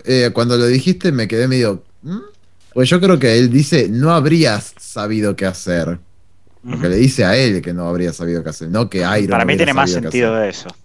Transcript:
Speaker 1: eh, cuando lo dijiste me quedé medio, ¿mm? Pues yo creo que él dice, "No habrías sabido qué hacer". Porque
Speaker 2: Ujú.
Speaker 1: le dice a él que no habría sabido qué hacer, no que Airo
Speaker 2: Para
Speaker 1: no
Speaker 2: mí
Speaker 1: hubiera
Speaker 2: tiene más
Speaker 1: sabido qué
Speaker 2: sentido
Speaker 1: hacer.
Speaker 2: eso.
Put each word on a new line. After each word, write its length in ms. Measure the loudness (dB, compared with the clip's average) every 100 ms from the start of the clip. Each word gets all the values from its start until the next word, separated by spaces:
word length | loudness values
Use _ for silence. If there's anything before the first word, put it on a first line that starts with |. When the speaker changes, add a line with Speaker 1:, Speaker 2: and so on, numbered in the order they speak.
| 0
Speaker 1:
eh, 260 | 2 2
cuando 220 | 2 0 2
lo 80 | 2
dijiste 460 | 2 0 0 0
me 160 | 0 -2
quedé 200 | 0 0
medio, 340 | 0 0 -2 -10 -18
¿mm? 160 | -12 -12 -12 -20 -20 -20 -8
Pues 160 | 0 2
yo 100 | 2
creo 180 | 4 4
que 180 | 4 4
él 140 | 4
dice, 360 | 4 2 2 2
"No 220 | 0 2
habrías 600 | 2 4 2 2 0 -6 -16
sabido 560 | -14 -8 -4 -2 -2 -2
qué 100 | -4
hacer". 540 | -4 -4 -2 -2 -6 -12 -20 -20 -20 -20 -20
Porque 140 | -12 -4 0
Speaker 2:
Ujú. 0 |
Speaker 1:
le 80 | 2
dice 300 | 2 2 2
a 100 | 2
él 260 | 2 0
que 120 | -4
no 140 | -6 -4
habría 240 | -2 -4
sabido 280 | -4 -4 -4
qué 60 | -6
hacer, 200 | -10 -6
no 200 | -2 -2
que 140 | -2 -2
Airo 260 | 0 0
Speaker 2:
Para 120 | 0
Speaker 1:
no 40 | 0
Speaker 2:
mí 60 |
Speaker 1:
hubiera 120 | 0 0
Speaker 2:
tiene 80 |
más 160 | 0 0
Speaker 1:
sabido 180 | -2 -2
qué 80 | 0
Speaker 2:
sentido 180 | 0 0
Speaker 1:
hacer. 140 | -2
Speaker 2:
eso. 260 | -6 -16 -20